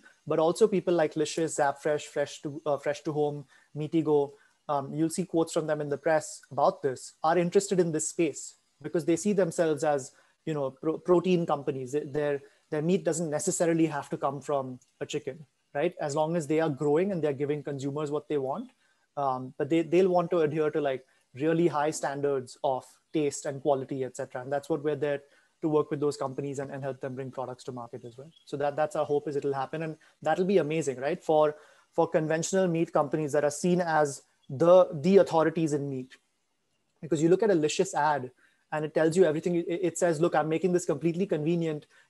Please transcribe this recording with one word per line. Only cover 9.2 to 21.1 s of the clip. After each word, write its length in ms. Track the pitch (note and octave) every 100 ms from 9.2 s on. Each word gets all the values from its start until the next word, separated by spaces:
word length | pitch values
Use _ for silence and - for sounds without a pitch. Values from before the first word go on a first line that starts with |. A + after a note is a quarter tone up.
| G#3
themselves 540 | G3 E3 - D#3+ C#3+ D#3
as, 260 | C#3+ B2+ _ _ _ D#3+
you 80 |
know, 180 | D3+ C3
pro-, 260 | C3 D#3 D#3
protein 480 | - F3 F#3 F3 E3+
companies. 500 | C#3+ D3+ C3+ B2 D3 D3
Their, 340 | D3 D3 C#3+ - _ -
their 120 | D#3
meat 240 | D#3+ F#3+ E3
doesn't 240 | D3+ D#3+
necessarily 560 | D3 F#3 - E3+ E3 D#3+
have 240 | C#3+ -
to 80 | D#3+
come 240 | C#3+ C#3
from 380 | C#3+ C#3 C3 B2+ _ -
a 60 | C#3+
chicken, 400 | D3+ C3 C3+ C#3+ _ _
right? 220 | C#3+ F3 -
As 120 | D3+
long 220 | D3+ D#3 F3
as 120 | C#3+
they 120 | D#3
are 100 | D#3+
growing 440 | C3 D3 D3+ G3
and 80 | F3
they're 100 | D3+
giving 320 | C3+ C#3+ D3
consumers 480 | D3 C#3 C#3 C#3+ D3
what 160 | D3 -
they 100 | D3
want, 320 | C3 E3+ C4+ _ _ _ _ C#3+
um, 360 | C#3 B2+ C3 -
but 120 | C#3+
they, 120 | E3
they'll 260 | D#3 E3+ F#3+
want 240 | F3 E3+
to 80 | F3
adhere 320 | D3+ D#3 D3+
to, 80 | D#3
like, 260 | C#3+ C3 _